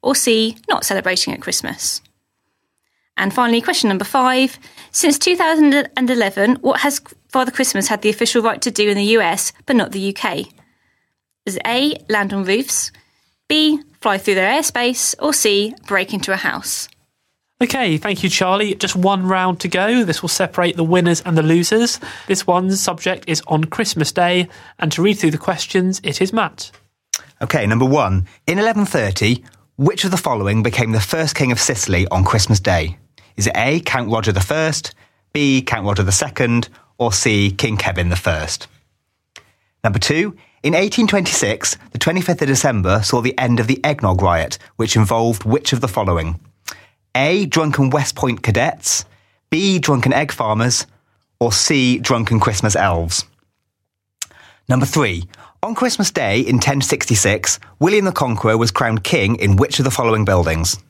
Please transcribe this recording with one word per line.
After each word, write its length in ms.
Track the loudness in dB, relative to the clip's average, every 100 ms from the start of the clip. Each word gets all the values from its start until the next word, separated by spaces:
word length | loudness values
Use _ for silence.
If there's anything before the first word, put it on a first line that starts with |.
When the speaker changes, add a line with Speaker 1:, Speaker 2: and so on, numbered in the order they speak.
Speaker 1:
Or 140 | 0
C, 420 | 0 2 2 0 -4 -4
not 160 | -4
celebrating 500 | -2 -2 -2 -2 -4
at 80 | -6
Christmas? 580 | -6 -6 -6 -8 -6 -8 _ _ _ _ _ _ _ _ _ _ _ -4
And 180 | -2
finally, 260 | 0 2 2
question 280 | 0 0 0
number 160 | 0
five. 560 | 0 2 2 2 0 -2 -20 -20 -8
Since 260 | 0 2 2
two 160 | 0
thousand 540 | 2 2 4 6 4 0 -2
and 120 | 0
eleven, 480 | 2 0 2 2 2
what 240 | 0 0
has 200 | 0 -2 -10 -20 _
Father 220 | -2 -2
Christmas 380 | -2 -2 -2 -2
had 140 | 0
the 80 | 0
official 320 | 0 0 2
right 200 | 0 -2
to 80 | -4
do 180 | 0 0
in 80 | 2
the 80 |
U 160 | 2 2
S, 320 | 2 -2 -6 -8 0
but 80 |
not 160 | 0 0
the 80 | -4
U 120 | -6
K? 340 | -4 -6 -6 -10 _ _ _ _ _ _ _ _ _ -10
Is 100 | -6
it 60 | -4
A, 320 | -2 -2 -4 -4
land 240 | -2 -2
on 120 | -4
roofs, 480 | -2 -2 -2 -4 -6 -12 _ _ _ _ _
B, 340 | 0 2 0 -4 _
fly 180 | -2 0
through 180 | 0 2
their 260 | 2 2
airspace, 540 | -2 -2 -2 -2 -4 -2
or 160 | -2
C, 400 | 0 2 2 -2 -6 -4
break 280 | -2 -2
into 180 | -6 -4
a 40 | -4
house? 520 | -4 -6 -8 -8 -10 _ _ _ _ _ _ _
Speaker 2:
Okay, 360 | -2 0 0 0
thank 260 | -2 -2
you, 60 | -2
Charlie. 460 | 0 2 2 0 -2
Just 180 | -4
one 320 | 0 2 2 0
round 320 | 0 0 -2
to 80 | -2
go. 360 | 0 2 2
This 180 | 0 -2
will 60 | -4
separate 480 | -2 -2 0 0 2
the 80 |
winners 380 | 2 4 4 2
and 140 | 2 2
the 60 |
losers. 560 | 4 4 4 2 2 -2 -10 -18 -4
This 180 | -2 2
one's 340 | 0 2 0
subject 440 | -2 -2 -4 -4 -4
is 160 | -4 0
on 160 | -2
Christmas 480 | -2 -2 -4 -2 -2
Day, 340 | 2 2 2 -2 -8 -20 _
and 140 | -4
to 100 | 2
read 120 | 2
through 180 | 2 0
the 60 | 0
questions, 600 | -4 -4 -2 0 0 -2
it 160 | -6 -2
is 120 | -2
Matt. 380 | 0 -4 -6 -18 _ _ _ _ -12 -12 _
Speaker 3:
Okay, 240 | -4 0 2
number 180 | 2
one. 420 | 2 2 2 0 -2 -6 -4
In 120 | 0
eleven 280 | 2 2 0
thirty, 580 | 0 0 0 0 0 -4 _ _ 0
which 280 | 0 0
of 60 | -2
the 60 | 0
following 460 | -2 -2 0 0
became 300 | 0 0 0
the 80 | 0
first 340 | 0 -2 -2
king 180 | 0 0
of 80 | 0
Sicily 460 | 0 -2 0 0 0
on 160 | 2
Christmas 360 | 2 2 2 2
Day? 360 | 2 0 -2 -8 _ _ _ -4
Is 100 | -2
it 100 | 0
A, 240 | 0 0
Count 300 | -2 -4 0
Roger 220 | 0 0
the 80 | 0
First, 540 | 0 0 0 -2 -8 -18 _ _ _
B, 260 | 0 2 2
Count 260 | 0 -2 0
Roger 160 | 0
the 100 | 2
Second, 580 | 0 -2 -2 0 0 -2 -12 _ _
or 160 | -2
C, 380 | 0 0 2 0
King 260 | 0 -2 -2
Kevin 320 | -4 -2 -2
the 80 | -2
First? 520 | -2 -4 -6 -8 -12 _ _ _ _ _ _ -20 _ _ _ _
Number 140 | -8 -8
two, 360 | -4 -4 -4 -8 _ _
in 120 | -2
eighteen 320 | -2 -2 0 0
twenty-six, 720 | 0 -2 -2 -2 -2 -6 -6 -10
the 60 | -4
twenty-fifth 420 | -2 -2 -2 -2
of 80 | 0
December 540 | 2 0 0 0 0
saw 180 | 0 0
the 180 | -2 -2
end 220 | 0 0
of 60 | 0
the 160 | 0
Eggnog 380 | -2 0 0 2
Riot, 360 | 2 0 -2 -8 -14 -6
which 200 | 0 2
involved 480 | 2 2 0 0
which 300 | 0 0 0
of 80 | -2
the 60 | 0
following? 520 | -2 0 0 -2 -6 -10 _ -18 -18 -20 _ _
A, 300 | -2 0 0
drunken 460 | 0 0 0 2 2
West 240 | 2 -2
Point 280 | -2 -2 -2
cadets, 640 | 0 0 0 -2 -4 -4 -6 _ _ _ _
B, 280 | 0 2 2
drunken 360 | 2 2 2
egg 180 | 0 -2
farmers, 540 | -4 -2 0 0 0 -4 _ _ _ _ _
or 140 | 0
C, 460 | 0 2 2 2 2
drunken 420 | 0 0 2 2
Christmas 360 | 2 0 0 2
elves? 480 | 2 0 -2 -4 -8 _ _ _ _ _ _ _ _ _ -16 -16 -20 _ -2
Number 160 | 0
three, 400 | 2 0 0 -2 -8 -16 -20 _
on 120 | -6
Christmas 360 | -2 -2 0 -2
Day 300 | 0 0 0
in 180 | 2 2
ten 240 | 2 0
sixty-six, 760 | 0 -2 0 2 2 0 -2 -4 -8 _
William 260 | 2 4
the 80 | 2
Conqueror 460 | 0 -2 0 2 2
was 120 | 2
crowned 320 | 0 0 -2
king 340 | 0 0 2 0
in 200 | 2 4
which 220 | 2 2
of 80 | -2
the 40 |
following 360 | 0 0 2 2
buildings? 520 | 2 2 -2 -2 -4